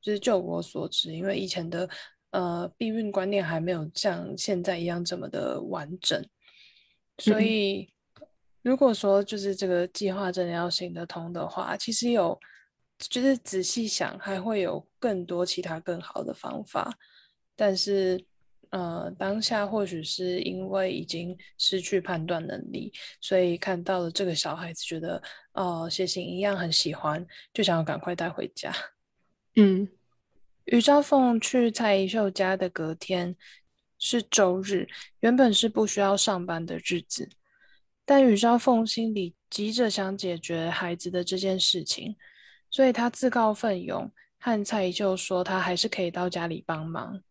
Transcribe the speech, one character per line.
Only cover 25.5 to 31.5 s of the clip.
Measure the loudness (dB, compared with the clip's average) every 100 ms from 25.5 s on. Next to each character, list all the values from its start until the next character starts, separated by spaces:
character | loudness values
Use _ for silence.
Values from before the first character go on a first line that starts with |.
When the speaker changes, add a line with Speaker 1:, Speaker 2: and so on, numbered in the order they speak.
Speaker 1:
呃， | -4 -2 -2 -4
血 | -2 -2
型 | -2 -4
一 | -2
样 | -2 0
很 | 0
喜 | 0 0
欢， | -2 -2 -4 -8 -18 -12
就 | -2
想 | 2 2
要 |
赶 | 2 -2
快 | -4 -4
带 | -4
回 | -4 -10 -8
家。 | -8 -8 -8 _ _ _ _ _ _ 6
Speaker 2:
嗯。 | 8 6 0 _ _ _ _ _ -20 _ 2
Speaker 1:
于 | 4
昭 | 8 6
凤 | 8 4 6 4
去 | 2